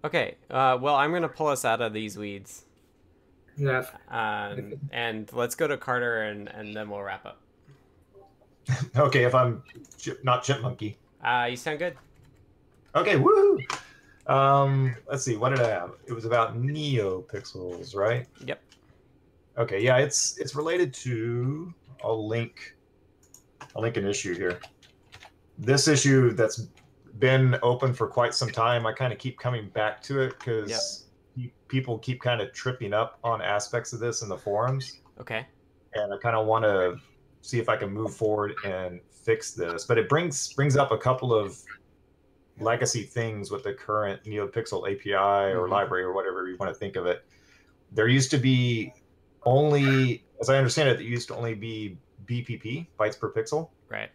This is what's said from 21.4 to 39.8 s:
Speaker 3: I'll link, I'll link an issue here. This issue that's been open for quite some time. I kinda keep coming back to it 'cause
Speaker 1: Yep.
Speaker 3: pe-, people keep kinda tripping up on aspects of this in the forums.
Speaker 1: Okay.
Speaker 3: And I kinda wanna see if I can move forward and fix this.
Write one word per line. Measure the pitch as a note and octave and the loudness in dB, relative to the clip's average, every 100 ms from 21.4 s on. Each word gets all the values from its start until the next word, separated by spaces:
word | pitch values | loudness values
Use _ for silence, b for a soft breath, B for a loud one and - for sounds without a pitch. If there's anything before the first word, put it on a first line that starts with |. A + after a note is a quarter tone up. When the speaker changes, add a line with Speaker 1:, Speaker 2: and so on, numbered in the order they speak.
| B2+ D3+ F3 E3+ - - | -4 -6 -10 -16 -20 -8
Speaker 3:
I'll | A2 A2 G#2+ | -4 -4 -2
link, | A#2 A2+ - - _ _ _ _ _ _ - _ _ - G#2+ | -4 -4 -12 -20 _ _ _ _ _ _ -20 _ _ -14 -4
I'll | |
link | A2+ A2 | -4 -2
an | G2 | -2
issue | G2+ G2 | -4 -4
here. | F2 F2+ F2 - _ _ _ _ - - _ _ - | -2 -4 -4 -12 _ _ _ _ -20 -20 _ _ -6
This | G#2+ C#3 D#3 | 2 4 6
issue | C#3 C#3 C3 B2 | 4 6 6 6
that's | G#2+ A2 - A2 - _ _ - G#2+ | 4 2 0 -12 -14 _ _ -20 0
been | B2+ C3 C3 B2 | 4 6 6 4
open | A#2+ A#2+ C3 | 2 2 0
for | B2 A2 | 0 -2
quite | - A#2+ | 0 0
some | - A2+ | 0 -4
time. | A2 A2+ A#2+ | 0 2 2
I | A2+ | -2
kinda | A2 B2+ | -2 -4
keep | B2 B2+ - | -4 -8 -6
coming | B2 A#2+ G2+ | -4 -4 -4
back | A2 G#2+ - | -2 -2 -4
to | - C#3 | -6 -2
it | C3 - | -2 -4
'cause | B2+ A2 G#2 A2+ - - - _ _ B2+ | -4 -4 -2 -6 -6 -10 -20 _ _ -12
Speaker 1:
Yep. | B2 | -12
Speaker 3:
pe-, | _ _ | _ _
people | C3 B2+ A2 | -4 -2 -6
keep | - B2+ | -6 -4
kinda | B2 A#2 G2 | -2 -2 -4
tripping | - - B2+ G#2 | -6 -6 -6 -2
up | G#2 A2+ - | 0 -2 -4
on | A#2 A2 | -4 -2
aspects | F#2 G#2 - A#2+ A2+ | 0 -2 -2 -6 -6
of | A2+ | -6
this | A#2 A2 | -6 -6
in | G#2 | -8
the | F2+ | -8
forums. | - G2+ B2 C3+ C3 - _ - | -4 0 0 -2 -6 -16 _ -20
Speaker 1:
Okay. | - A2+ B2 _ _ _ _ | -8 -8 -8 _ _ _ _
Speaker 3:
And | A2 G#2 | -6 -4
I | G2+ | -2
kinda | A#2+ A2+ | 0 0
wanna | A2 A2 G#2+ G2 F2+ F2 _ _ _ _ | 2 4 4 4 2 -2 _ _ _ _
see | - B2 | -4 -2
if | A2+ | 0
I | A2 | -2
can | G2+ | -2
move | G2+ A2 | -4 -6
forward | - A2 G#2+ G#2 - | -2 0 0 -2 -4
and | G2+ F#2 F#2 F2+ _ | -6 -4 -6 -10 _
fix | _ - A2 - | _ 0 0 -2
this. | - E2+ E2+ | -6 -4 -4